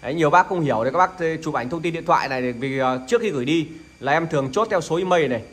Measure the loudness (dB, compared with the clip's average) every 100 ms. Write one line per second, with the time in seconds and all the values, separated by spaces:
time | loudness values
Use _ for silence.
0 | -4 2 6 6 6 2 0 2 0 2
1 | 0 0 -4 -4 -4 -4 -4 -4 -4 -6
2 | 0 0 2 -2 -4 -4 -4 -2 0 -2
3 | 0 0 0 -2 0 0 -2 -10 -20 -8
4 | 0 0 0 -2 0 -2 0 0 -2 -2
5 | 2 2 2 -2 -6